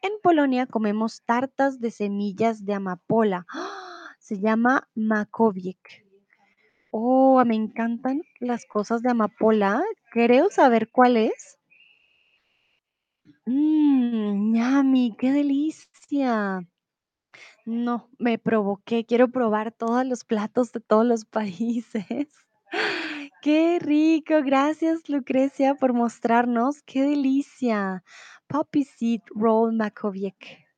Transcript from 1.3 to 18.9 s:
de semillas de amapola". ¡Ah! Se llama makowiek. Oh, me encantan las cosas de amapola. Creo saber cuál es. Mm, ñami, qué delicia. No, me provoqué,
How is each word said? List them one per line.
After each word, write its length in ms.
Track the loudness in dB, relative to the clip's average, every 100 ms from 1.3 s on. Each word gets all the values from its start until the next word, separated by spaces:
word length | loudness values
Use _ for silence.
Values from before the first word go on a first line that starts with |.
| -2 -2 _ -2 -2
de 100 | -8
semillas 760 | -6 -6 -4 -6 -2 -2 -2
de 100 | -6
amapola". 680 | -6 -6 -10 _ 0 2 -2 -6
¡Ah! 600 | -12 -12 -12 -16 -18 -20 -20
Se 220 | _ -4
llama 480 | -2 2 2 0 -2
makowiek. 1080 | -6 -2 -2 -4 0 0 0 -10 -14 -20 -20 _ _ _ _ _ _ _ _ _
Oh, 540 | -6 0 4 6 6
me 100 | 4
encantan 680 | 0 -4 -4 -6 -4 -4 -6 -8 _
las 240 | -6 -6 -6
cosas 360 | -6 -2 -2
de 80 | 0
amapola. 720 | 0 -2 _ 2 4 2 0 -4 -8 _
Creo 400 | 0 4 4 4
saber 400 | 4 4 4 0
cuál 260 | 4 4 4
es. 420 | 0 -2 -12 _ _ _ _ _ _ _ _ _ _ _ _ _ _ _ _ _ _ _ -6
Mm, 1040 | -2 2 2 4 4 2 0 -2 0 0
ñami, 600 | 0 2 2 4 4 2 0
qué 140 | 0
delicia. 1300 | 0 0 0 -2 -6 -18 _ _ -2 0 0 -2 -4 -10 _ _ _ _ _ _ -20 -20 _ -8
No, 420 | -6 -4 -6 -8 _
me 220 | -4 -2
provoqué, 640 | 0 0 0 -6 -4